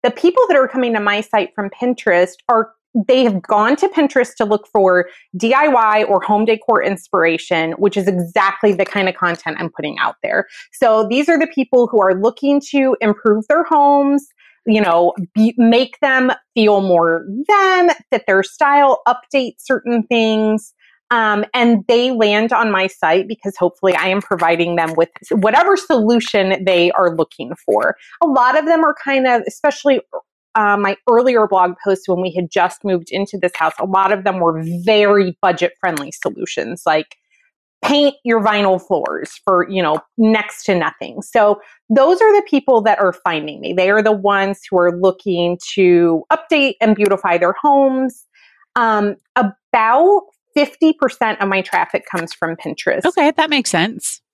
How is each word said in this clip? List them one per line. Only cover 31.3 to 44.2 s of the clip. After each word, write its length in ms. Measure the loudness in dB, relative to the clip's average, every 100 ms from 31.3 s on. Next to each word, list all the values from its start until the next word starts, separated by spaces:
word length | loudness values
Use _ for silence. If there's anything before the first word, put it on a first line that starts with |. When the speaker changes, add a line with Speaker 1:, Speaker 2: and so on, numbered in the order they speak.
| 2 2
Speaker 1:
blog 280 | 2 0 -2
posts 240 | -4 -4 -2
when 120 | -4
we 120 | -4
had 160 | -6 -6
just 340 | -2 -2 -4
moved 240 | -4 -4 -4
into 260 | -8 -8 -4
this 160 | -6 -2
house, 180 | -4 -4
a 60 |
lot 280 | -4 0 0
of 120 | -2
them 140 | -4 -2
were 240 | -2 -2 -6 -6
very 520 | 0 2 4 2 0 0
budget-friendly 720 | -2 -2 -4 _ -6 -6 -10
solutions, 720 | -10 -10 -8 -10 -8 -8 -6 -2
like 300 | -2 -4 -18 _ _ _ _ _ _
paint 300 | -2 2 2 -2
your 160 | -2 0
vinyl 400 | 0 0 0 -2
floors 520 | -2 -4 -2 -8 -10 -8
for, 240 | 0 0 0
you 140 | -2
know, 180 | -2 -4 _ 0
next 480 | 2 2 -2 -10
to 100 | -4
nothing. 460 | -2 -2 -6 -16 -14
So 380 | -4 0 2 0 -6 _ _
those 300 | 2 2 4
are 100 | 4
the 140 | 4 2
people 320 | -2 2 2
that 160 | 2 0
are 140 | 0
finding 480 | -2 -6 -4 -8 -12
me. 120 | -6
They 180 | -2 2
are 100 | 2
the 100 | 0
ones 480 | 0